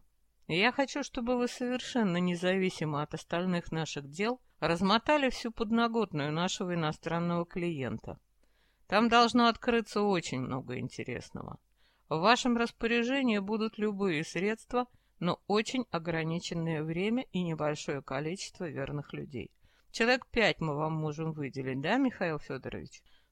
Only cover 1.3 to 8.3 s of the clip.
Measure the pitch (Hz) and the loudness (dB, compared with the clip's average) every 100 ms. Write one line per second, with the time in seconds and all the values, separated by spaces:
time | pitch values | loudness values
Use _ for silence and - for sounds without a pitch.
1.3 | 247 240 - 247 247 - 247 202 175 180 | 0 0 -2 -4 -4 -2 2 2 2 2
2.3 | 170 180 190 185 - 156 147 151 160 - | 2 2 2 2 0 -4 -2 -4 -8 -4
3.3 | 170 185 175 - 160 156 147 139 156 214 | -2 0 0 -2 -4 -4 -6 -10 -4 -4
4.3 | 254 _ - 156 170 190 226 - 302 262 | -4 _ -4 0 2 4 4 4 4 4
5.3 | - 233 - 220 226 233 226 202 147 143 | 0 -6 -4 0 2 2 2 0 0 0
6.3 | 160 185 - 180 175 156 156 165 170 175 | 0 -2 -2 -2 0 0 -2 -4 -2 0
7.3 | 170 170 185 175 151 120 110 - 78 _ | 0 -2 -4 -4 -2 -4 -4 -8 -14 _